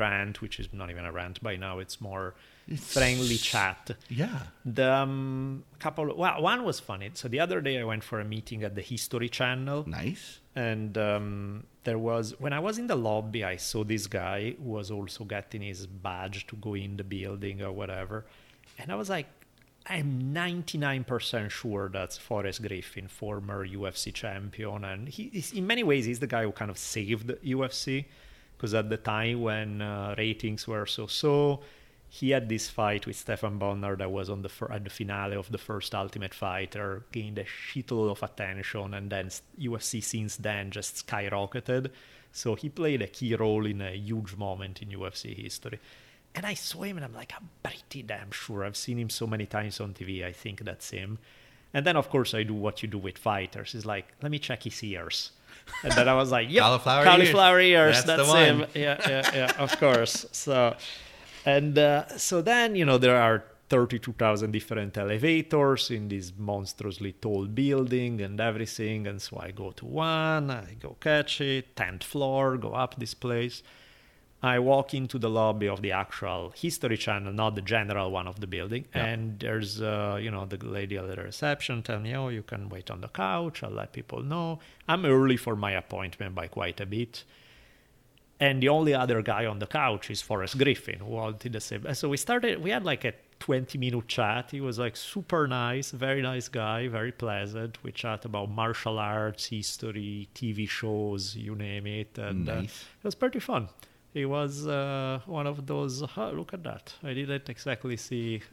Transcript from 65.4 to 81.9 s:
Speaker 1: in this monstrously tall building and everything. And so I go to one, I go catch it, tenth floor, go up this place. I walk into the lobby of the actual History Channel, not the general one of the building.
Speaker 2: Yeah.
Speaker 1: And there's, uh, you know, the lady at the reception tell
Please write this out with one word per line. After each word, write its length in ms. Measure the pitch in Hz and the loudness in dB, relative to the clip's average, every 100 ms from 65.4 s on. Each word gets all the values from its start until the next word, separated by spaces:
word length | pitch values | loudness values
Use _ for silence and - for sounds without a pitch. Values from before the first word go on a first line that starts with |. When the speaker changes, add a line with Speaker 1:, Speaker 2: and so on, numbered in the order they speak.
| 156 151 139 131 - | 4 6 6 4 2
Speaker 1:
in 160 | 113 104 | -2 -2
this 240 | 98 90 98 | -4 -6 -6
monstrously 760 | 104 101 95 - 104 95 101 | -4 -2 -4 -6 -8 -6 -6
tall 340 | - 110 98 101 | -4 0 0 0
building 720 | 113 139 135 127 127 123 113 | 2 4 4 4 2 0 -2
and 200 | 98 104 | -2 0
everything. 640 | 113 110 110 - 107 110 101 | 0 0 -4 -4 -2 -2 -4
And 160 | 98 | -6
so 160 | - - | -8 -10
I 140 | 87 | -10
go 180 | 101 95 | -8 -10
to 160 | - 120 | -10 -6
one, 640 | 147 160 160 160 156 143 | -2 0 2 2 2 0
I 240 | 120 95 110 | -4 -8 -12
go 160 | - - | -14 -4
catch 420 | 156 151 143 - | 2 4 4 0
it, 360 | 139 135 - - | 0 0 -2 -4
tenth 260 | 92 92 | -4 -4
floor, 540 | - 143 135 135 135 127 | -6 -2 0 2 2 0
go 160 | 110 | -2
up 240 | 117 123 123 | -2 -2 -4
this 160 | 113 | -8
place. 480 | - 123 117 120 - - - - - - _ _ - | -6 -2 0 -2 -6 -16 -20 -20 -20 -20 _ _ -2
I 160 | 127 123 | 2 4
walk 340 | 131 135 139 | 6 6 4
into 260 | 135 127 127 | -2 -2 0
the 120 | 113 | 2
lobby 380 | 110 110 107 101 | 4 4 4 0
of 120 | 98 | 0
the 120 | 104 | 0
actual 600 | 95 95 - 95 90 87 | 0 -2 -4 -4 -4 -6
History 440 | - 170 - 127 110 | -4 -4 0 0 0
Channel, 340 | - 101 101 | 0 0 -2
not 220 | 104 110 | 0 0
the 80 | 104 | 0
general 480 | 95 113 101 101 92 | 0 0 2 0 0
one 160 | 92 90 | -2 -4
of 120 | 101 | -6
the 60 | 95 | -6
building. 380 | 90 98 120 - | -6 -4 -6 -4
Speaker 2:
Yeah. 120 | - 113 | -2 0
Speaker 1:
And 340 | 113 110 104 | -2 -4 -4
there's, 400 | 117 110 101 107 | -2 -2 -2 -4
uh, 380 | 107 104 104 101 | -2 0 0 -2
you 100 | 110 | -4
know, 140 | 98 | -4
the 140 | 95 98 | -6 -6
lady 360 | 113 101 98 98 | -6 -6 -4 -4
at 80 | 95 | -6
the 80 | 95 | -8
reception 640 | 98 - 151 143 - 120 | -8 -4 -2 -2 -2 -4
tell 160 | 117 | -4